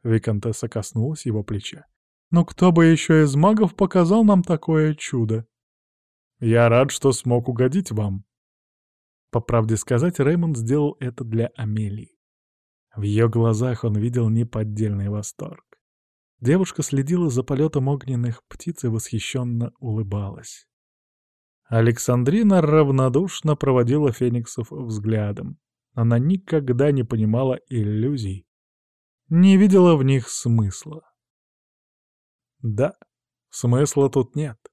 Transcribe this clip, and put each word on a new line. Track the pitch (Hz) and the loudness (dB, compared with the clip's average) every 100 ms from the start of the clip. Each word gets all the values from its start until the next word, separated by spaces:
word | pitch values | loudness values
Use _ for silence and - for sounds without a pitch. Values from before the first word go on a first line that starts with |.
Виконтесса | 120 110 113 104 113 110 120 | 0 0 0 -4 -4 -6 -6
коснулась | 113 - 113 123 156 123 | -8 -6 -4 -4 -6 -6
его | 107 | -6
плеча. | 98 104 - - _ _ _ _ _ | -6 -8 -8 -18 _ _ _ _ _
«Но | 170 165 | 0 0
кто | - 220 | 2 4
бы | 170 165 | 6 6
еще | 160 - 156 | 4 4 4
из | 151 135 | 4 2
магов | 180 220 196 - | 2 4 0 0
показал | 196 185 170 214 | 0 2 2 4
нам | 214 190 | 4 4
такое | 175 180 - 156 156 | 2 -4 0 0 0
чудо?» | 151 - 127 110 110 113 _ _ _ _ _ _ _ _ _ | -2 -6 -4 -2 -4 -6 _ _ _ _ _ _ _ _ _
«Я | 113 117 117 | 0 4 4
рад, | 120 135 | 4 2
что | - 135 | 0 0
смог | 123 123 120 123 | 0 -2 -2 -2
угодить | 120 127 170 185 | 0 0 0 -4
вам». | 107 104 98 - _ _ _ _ _ _ _ _ _ _ | -4 -4 -6 -12 _ _ _ _ _ _ _ _ _ _
По | 120 | -6
правде | - 120 110 110 | -2 -2 0 -2
сказать, | - 120 170 175 | 0 0 0 0
Рэймонд | 139 175 165 131 | 0 0 -2 -4
сделал | 113 147 147 - | -2 0 0 -4
это | 123 120 | -10 -10
для | 117 113 113 - | -6 -2 -4 -6
Амелии. | 110 107 104 104 - _ _ _ _ _ _ _ _ 110 | -6 -4 -6 -8 -14 _ _ _ _ _ _ _ _ -8
В | |
ее | 104 104 117 | -2 0 2
глазах | 117 117 110 127 117 | 2 0 0 -2 -4
он | 117 104 | -4 -2
видел | 117 120 113 | -2 -2 0
неподдельный | 113 117 110 107 104 107 101 101 | 0 -2 -6 -6 -4 -4 -4 -4
восторг. | 104 101 - 101 - _ _ _ _ _ _ _ _ | -6 -10 -14 -16 -16 _ _ _ _ _ _ _ _
Девушка | 117 180 185 - | 0 2 0 -4
следила | - 139 139 180 165 | -4 -4 -2 -2 0
за | 123 | -2
полетом | - 135 156 147 131 | -2 -2 0 0 -2
огненных | 143 127 120 120 117 _ | -4 -4 -4 -4 -6 _
птиц | - - - | -14 -12 -6
и | 120 | -4
восхищенно | 110 - 107 - 131 123 117 117 _ | -4 -4 -8 -6 -6 -4 -4 -6 _
улыбалась. | 127 110 101 101 98 - - - _ _ _ _ _ _ _ _ _ _ _ | -6 -6 -4 -6 -6 -12 -18 -20 _ _ _ _ _ _ _ _ _ _ _
Александрина | 113 113 117 - 123 123 202 214 190 | 2 2 0 -2 0 2 2 4 4
равнодушно | 156 156 143 135 131 131 185 - 151 147 | 4 4 4 2 2 0 -2 -4 -2 0
проводила | 139 127 120 147 143 | 2 2 2 2 0
фениксов | 113 123 120 117 - 110 | 0 -2 -2 -6 -10 -10
взглядом. | 151 120 107 104 110 104 101 120 147 _ _ _ | -10 -8 -6 -2 -2 -2 -6 -10 -14 _ _ _
Она | - 117 120 | -2 2 2
никогда | 139 185 - 160 135 123 147 | 2 -2 0 -2 0 0 2
не | 139 | 2
понимала | 117 117 107 117 131 - _ | -2 0 0 0 -2 -4 _
иллюзий, | 123 104 107 127 139 101 95 _ _ _ _ _ _ _ _ _ | -4 -2 -2 -2 -4 -6 -10 _ _ _ _ _ _ _ _ _
не | 165 190 190 | 4 6 8
видела | 202 190 180 156 | 6 6 6 6
в | |
них | 131 135 117 | 4 0 -2
смысла. | - 120 113 101 - 156 156 _ _ _ _ _ _ _ _ _ _ _ _ _ _ _ _ | -6 0 0 0 -6 -16 -20 _ _ _ _ _ _ _ _ _ _ _ _ _ _ _ _
Да, | 123 104 147 - _ _ _ _ _ | -8 -2 -4 -6 _ _ _ _ _
смысла | - 120 123 147 143 139 | -6 0 2 2 2 2
тут | 135 123 147 | 0 -4 -6
нет. | 151 110 - | -8 -12 -20